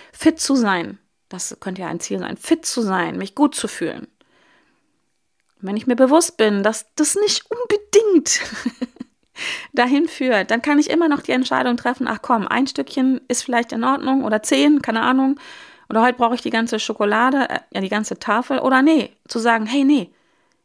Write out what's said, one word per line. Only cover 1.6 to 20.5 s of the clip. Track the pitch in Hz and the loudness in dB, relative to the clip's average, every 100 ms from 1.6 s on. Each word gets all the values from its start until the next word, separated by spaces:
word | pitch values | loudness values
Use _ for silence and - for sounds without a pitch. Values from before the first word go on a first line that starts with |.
| 196 185 | -10 -10
ja | 170 | -8
ein | 175 | -8
Ziel | - 190 | -6 -8
sein, | - - | -8 -10
fit | - 320 - | -2 -2 -2
zu | - | -4
sein, | 214 185 165 180 | -2 -2 -2 -6
mich | 196 - | -8 0
gut | 294 | 0
zu | - - | 0 -8
fühlen. | - 160 - - _ _ _ _ _ _ _ _ _ _ _ _ _ _ _ | -6 -8 -8 -16 _ _ _ _ _ _ _ _ _ _ _ _ _ _ _
Wenn | 190 208 | -8 -4
ich | 233 | 0
mir | 240 | 2
bewusst | 262 311 330 - | 4 4 2 0
bin, | 214 202 | 0 2
dass | 202 220 - - | -2 -4 -6 -2
das | 302 | 0
nicht | 392 415 - - | 2 0 -2 -6
unbedingt | 466 480 415 - 403 440 349 311 - - 220 240 - 240 - - | -6 -2 -4 2 4 6 4 2 -2 -4 -8 -8 -8 -10 -12 -20
<laughs> | _ _ - - - - | _ _ -12 -10 -10 -4
dahin | - 247 277 320 | 0 2 2 0
führt, | - 254 214 185 | -2 0 0 0
dann | 226 | -2
kann | 294 294 | 2 2
ich | 302 | 2
immer | 320 330 | 2 2
noch | 285 | 2
die | - | 0
Entscheidung | 254 254 254 254 240 | -2 0 0 0 0
treffen, | 247 262 247 | -2 -4 -4
ach | 220 | -4
komm, | - 233 196 | -2 0 0
ein | 226 269 | 0 0
Stückchen | - 277 - 262 254 - | -4 -6 0 0 0 -2
ist | 240 | -6
vielleicht | - 240 240 | -2 -2 -2
in | 233 | -2
Ordnung | 247 277 - 269 | -2 -2 0 0
oder | 226 214 | 0 -2
zehn, | - 277 285 294 | 0 2 4 4
keine | 240 226 | 2 0
Ahnung. | 226 262 269 285 - - - - - | 0 2 0 -2 -8 -20 -20 -20 -4
Oder | 220 | 2
heute | 240 247 | 2 2
brauche | 233 240 | 0 0
ich | |
die | 233 | -2
ganze | 226 226 220 | -2 -2 -2
Schokolade, | - 220 208 214 254 277 254 | -4 -2 0 2 2 0 -2
äh, | - - | -4 -8
ja, | 196 | -6
die | 190 | -4
ganze | 208 214 190 | -4 -4 -6
Tafel. | - 214 247 262 | -2 -2 0 -2
Oder | - 262 | 2 4
nee, | 277 320 - - - | 6 4 0 -8 -10
zu | 233 | -2
sagen, | 233 226 214 | 0 0 0
hey, | 277 | 2
nee, | 269 294 175 _ _ _ _ | 4 4 0 _ _ _ _